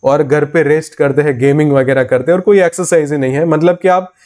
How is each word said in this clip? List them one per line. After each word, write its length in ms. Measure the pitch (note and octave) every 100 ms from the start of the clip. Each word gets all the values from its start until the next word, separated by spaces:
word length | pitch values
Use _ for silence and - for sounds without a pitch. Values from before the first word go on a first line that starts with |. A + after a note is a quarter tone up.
और 180 | C3+ C#3+
घर 220 | C#3+ D3+
पे 180 | C#3+ E3+
रेस्ट 320 | D3 D#3 D#3
करते 280 | - C#3+ C3+
हैं, 160 | D3 B2+
गेमिंग 340 | C#3 D3 D3+
वगैरह 320 | C#3 C3 C3
करते 280 | B2 B2+ C3
हैं 60 | F3+
और 20 |
कोई 200 | F#3 G3+
एक्सरसाइज 520 | F3+ - F3 E3+ D3
ही 60 | D3
नहीं 160 | C3
है, 100 | C#3
मतलब 340 | E3 D3+ E3+ F3
कि 60 | F#3
आप 240 | F3+ F#3 _